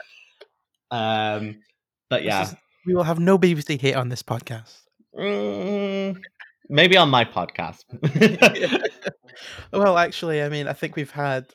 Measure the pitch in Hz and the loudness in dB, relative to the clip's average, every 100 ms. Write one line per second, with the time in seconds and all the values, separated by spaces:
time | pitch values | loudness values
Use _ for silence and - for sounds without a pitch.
0 | - _ _ _ - _ _ _ - 120 | -18 _ _ _ -20 _ _ _ -10 -4
1 | 110 110 107 107 107 107 _ _ _ _ | -2 0 -2 -4 -8 -12 _ _ _ _
2 | - 127 92 95 92 - _ _ 175 180 | -4 -2 0 -2 -2 -8 _ _ -2 0
3 | 165 165 170 190 180 156 - 139 135 135 | 0 2 4 6 4 2 -2 -2 0 0
4 | 123 123 - 113 - 113 113 - _ _ | -4 -6 -6 -8 -8 -14 -14 -20 _ _
5 | _ - 196 202 208 202 190 202 202 196 | _ -8 -6 -4 -4 -6 -4 -4 -4 -4
6 | 196 190 - _ - _ - 143 180 185 | -6 -8 -14 _ -20 _ -2 4 6 6
7 | 151 127 113 92 87 - 82 - - - | 6 4 2 -2 -8 -8 -10 -12 -18 -4
8 | 147 156 220 180 208 - 170 - - - | -2 4 4 6 2 4 -2 -2 -4 -8
9 | 190 - _ - - - - 196 202 175 | -14 -14 _ -20 -20 -18 -6 0 2 4
10 | 165 - 170 151 147 151 143 139 156 156 | 0 -2 -4 -2 -2 -4 -6 -6 -6 -6
11 | 139 147 143 131 131 | -8 -6 -4 -4 -6